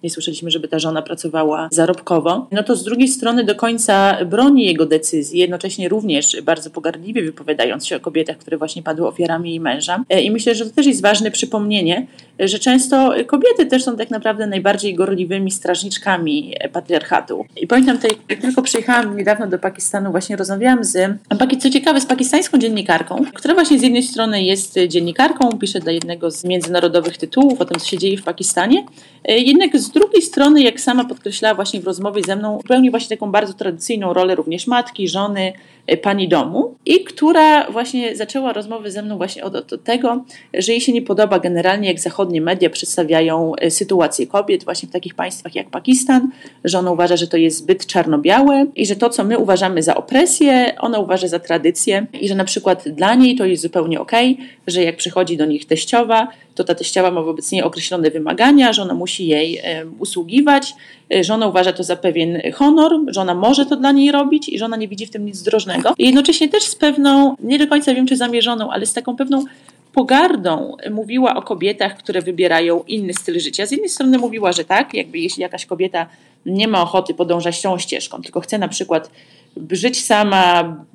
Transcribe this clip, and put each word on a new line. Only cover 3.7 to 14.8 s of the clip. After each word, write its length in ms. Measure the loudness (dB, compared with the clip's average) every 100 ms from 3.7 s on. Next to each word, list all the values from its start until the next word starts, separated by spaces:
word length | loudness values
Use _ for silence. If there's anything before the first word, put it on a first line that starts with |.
| -2 2 4 4 2 0
broni 400 | 2 6 6 4
jego 200 | 2 2
decyzji, 540 | 2 0 -4 -2 0
jednocześnie 500 | 0 0 -8 -6 -2
również 520 | -2 0 0 0 -2
bardzo 280 | -2 -2 -4
pogardliwie 520 | -8 -8 -8 -8 -6
wypowiadając 680 | -6 -8 -6 -2 -2 -2 -6
się 80 | -6
o 40 |
kobietach, 380 | -4 -4 -4 -8
które 200 | -10 -8
właśnie 260 | -6 -8
padły 240 | -8 -4 -4
ofiarami 420 | -4 -6 -6 -6
jej 100 | -6
męża. 440 | -6 -4 -4 -6 0
E, 120 | 0
i 100 | 0
myślę, 240 | 0 0 -2
że 100 | -2
to 100 | 2
też 100 | 2
jest 160 | 4
ważne 300 | 2 2 0
przypomnienie, 760 | -2 -4 -4 0 0 0 -2 -6 -16 -20 _
że 200 | -2 0
często 540 | 2 2 4 4 4 2 0
kobiety 380 | 2 4 4 2
też 180 | 2
są 140 | 0 -6
tak 120 | -6
naprawdę 380 | -4 -2 -2 -2
najbardziej 480 | 0 0 0